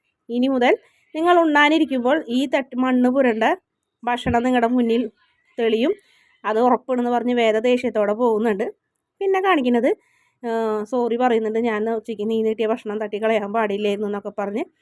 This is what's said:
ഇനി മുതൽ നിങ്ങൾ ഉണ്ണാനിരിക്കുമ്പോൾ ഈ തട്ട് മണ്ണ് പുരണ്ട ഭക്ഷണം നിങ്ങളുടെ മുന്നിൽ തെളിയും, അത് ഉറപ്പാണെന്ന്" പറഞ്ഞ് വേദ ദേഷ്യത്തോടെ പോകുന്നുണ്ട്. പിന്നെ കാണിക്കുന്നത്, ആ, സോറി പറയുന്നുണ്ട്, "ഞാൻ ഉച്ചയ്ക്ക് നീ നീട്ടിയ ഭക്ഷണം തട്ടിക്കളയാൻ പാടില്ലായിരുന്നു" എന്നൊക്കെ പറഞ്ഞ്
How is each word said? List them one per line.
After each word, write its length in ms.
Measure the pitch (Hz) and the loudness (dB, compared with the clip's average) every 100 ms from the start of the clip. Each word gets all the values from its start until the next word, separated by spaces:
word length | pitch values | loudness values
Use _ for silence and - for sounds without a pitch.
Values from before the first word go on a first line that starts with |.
| _ _ - | _ _ -6
ഇനി 200 | 240 262 | -2 0
മുതൽ 260 | 262 240 440 _ _ _ | 2 2 2 _ _ _
നിങ്ങൾ 200 | 311 349 349 | -2 4 4
ഉണ്ണാനിരിക്കുമ്പോൾ 760 | 330 294 294 311 285 262 240 311 - | 4 4 4 4 0 0 0 0 0
ഈ 120 | 247 269 | -2 0
തട്ട് 300 | 294 262 247 | -2 -4 -4
മണ്ണ് 320 | 254 254 247 | 0 2 2
പുരണ്ട 340 | 269 254 220 240 370 _ _ _ _ | 4 2 2 0 0 _ _ _ _
ഭക്ഷണം 400 | 233 247 254 233 | -6 -4 0 0
നിങ്ങളുടെ 240 | 254 247 233 | 2 2 2
മുന്നിൽ 340 | 254 233 233 247 _ _ _ _ - | 2 2 0 -2 _ _ _ _ -4
തെളിയും, 340 | 226 220 285 427 _ _ _ _ | 0 2 0 -2 _ _ _ _
അത് 140 | 202 220 | -4 2
ഉറപ്പാണെന്ന്" 520 | 247 240 - 254 240 | 2 2 -2 -2 0
പറഞ്ഞ് 200 | 240 240 | -2 0
വേദ 220 | 240 226 214 | 2 2 2
ദേഷ്യത്തോടെ 560 | 247 247 247 214 208 | 2 0 0 -2 -2
പോകുന്നുണ്ട്. 520 | 214 247 214 226 196 254 - _ _ _ - | 0 0 0 0 -2 -4 -8 _ _ _ -6
പിന്നെ 200 | 392 381 | -2 0
കാണിക്കുന്നത്, 500 | 381 320 247 240 262 427 _ _ _ _ | 2 0 2 2 0 -2 _ _ _ _
ആ, 80 | 240 226 220 214 | -6 -4 -2 -4
സോറി 320 | 214 247 240 240 | -4 -4 -2 0
പറയുന്നുണ്ട്, 440 | 254 226 220 220 | 0 0 0 -2
"ഞാൻ 220 | 240 214 220 | -2 -2 -2
ഉച്ചയ്ക്ക് 360 | 226 226 202 214 | -4 -6 -8 -4
നീ 80 | 226 | -2
നീട്ടിയ 240 | 220 220 220 | -2 -2 -2
ഭക്ഷണം 320 | 233 214 214 | -4 -6 -8
തട്ടിക്കളയാൻ 500 | 214 208 220 220 202 | -6 -4 0 0 -2
പാടില്ലായിരുന്നു" 560 | 226 214 202 208 202 208 | -2 -2 -2 -2 -2 -4
എന്നൊക്കെ 220 | 202 202 202 | -6 -8 -8
പറഞ്ഞ് 280 | 202 214 359 _ | -6 -6 -8 _